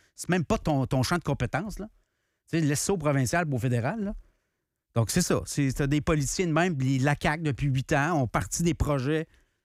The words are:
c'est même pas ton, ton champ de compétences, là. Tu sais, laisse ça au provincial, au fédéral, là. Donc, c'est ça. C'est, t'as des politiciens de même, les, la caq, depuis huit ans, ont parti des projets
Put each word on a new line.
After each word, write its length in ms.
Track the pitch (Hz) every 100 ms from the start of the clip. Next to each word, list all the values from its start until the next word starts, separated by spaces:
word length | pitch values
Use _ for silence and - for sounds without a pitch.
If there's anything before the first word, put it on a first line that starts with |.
| _ -
c'est 140 | -
même 160 | 180 135
pas 140 | 220
ton, 260 | 165 139 127
ton 160 | 135
champ 160 | 120 175
de 60 |
compétences, 560 | - 139 120 139 208 -
là. 80 | 208 - _ _ _ _ _
Tu 80 | 160
sais, 60 | 143
laisse 160 | 147
ça 120 | -
au 40 | 196
provincial, 540 | 147 139 120 170 160
au 60 | 127
fédéral, 460 | 131 120 123 226
là. 100 | 98 - - _ _ _ _ _ _ 117
Donc, 140 | 110
c'est 140 | 180
ça. 180 | - 143 -
C'est, 260 | - 135
t'as 140 | 120 139
des 140 | 147
politiciens 440 | 170 151 135 - 175
de 60 |
même, 260 | 156 185 139
les, 220 | 131 135
la 160 | 143 147
caq, 260 | 165 156
depuis 240 | 151 123 143
huit 280 | 131 -
ans, 280 | 147 151 156
ont 60 | 117
parti 340 | 151 - -
des 140 | 170 -
projets 500 | 139 143 131 156 160 _ _ _